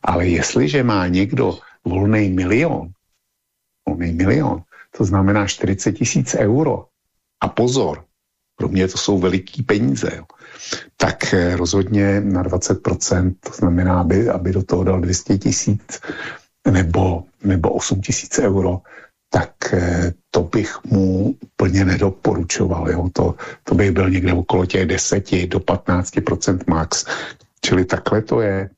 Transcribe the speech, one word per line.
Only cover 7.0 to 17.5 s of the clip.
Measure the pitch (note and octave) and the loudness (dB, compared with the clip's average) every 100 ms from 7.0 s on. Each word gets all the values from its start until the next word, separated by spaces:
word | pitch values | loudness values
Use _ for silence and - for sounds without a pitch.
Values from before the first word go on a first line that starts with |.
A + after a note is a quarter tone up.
| _ _ _ _ | _ _ _ _
a | F2+ | -4
pozor, | - A#2+ C3+ F#2 - - _ _ _ _ _ | 0 0 2 -2 -4 -14 _ _ _ _ _
pro | D#2 | -2
mě | F#2+ F#2 | 0 0
to | - | -2
jsou | - G2+ | 0 2
veliký | F2+ F#2 - - | 2 0 -4 -8
peníze, | - G#2 A#2+ - - D#2 | 0 0 2 0 -4 -6
jo, | D2+ - - - - - - _ | -16 -20 -20 -20 -12 -12 -12 _
tak, | - - - | -2 -2 0
eh, | F#2+ F2 F2+ | 2 2 0
rozhodně | F2 G2 F#2+ G#2 G2+ G2+ | 0 0 2 2 4 2
na | G#2 F#2 | 2 0
dvacet | F2 F2+ - F#2+ | 0 -2 0 0
procent, | - F2+ - F#2 F2+ F#2 | 0 -2 0 2 0 -2
to | - | -10
znamená, | - F#2 F2 F2+ F2+ | -2 0 2 2 2
aby, | E2+ F#2+ - | 2 2 2
aby | F#2 F2+ | 0 0
do | F#2 | -2
toho | F#2 F#2 | 0 0
dal | F#2 F#2 | 2 0
dvě | F2 | 0
stě | F#2 - G2 | -2 0 0
tisíc | - - - G2+ - - - - - - _ _ - | 0 0 0 -2 -4 -16 -12 -12 -12 -14 _ _ 0
nebo, | F#2 E2+ F2+ F#2 F2+ - _ | 2 2 2 0 -2 -8 _
nebo | G2+ | 0